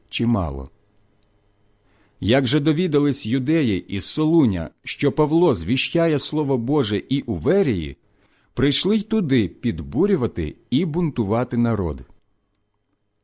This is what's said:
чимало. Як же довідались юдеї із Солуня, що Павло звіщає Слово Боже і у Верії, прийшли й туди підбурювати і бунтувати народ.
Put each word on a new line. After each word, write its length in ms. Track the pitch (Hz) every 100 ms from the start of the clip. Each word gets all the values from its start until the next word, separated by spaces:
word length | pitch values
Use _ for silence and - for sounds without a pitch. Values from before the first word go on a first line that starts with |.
| -
чимало. 640 | - 117 107 80 67 67 _ _ _ _ _ _ _ _ _ _ _ _ _ _ -
Як 240 | 101 135 123
же 140 | 151
довідались 680 | 151 151 185 143 143 131 110
юдеї 600 | 131 127 165 123 90 -
із 160 | 95
Солуня, 680 | - 151 156 165 123 87 73 _
що 280 | - - 143
Павло 420 | 156 147 165 175
звіщає 640 | 95 82 131 - 170 165 143
Слово 400 | - 151 139 131
Боже 440 | 117 151 104 104 -
і 140 | 139
у 120 | -
Верії, 640 | 87 107 196 160 92 71 - _ _ _ _ _
прийшли 420 | - 139 143 190 220
й 60 |
туди 460 | - 220 156 127 92
підбурювати 1080 | - 117 82 71 110 208 170 110 - 76 - -
і 140 | 131
бунтувати 720 | 175 165 165 131 98 113 123 120
народ. 460 | 117 104 85 69 - - _ _ _ _ _ _ _ _ _ _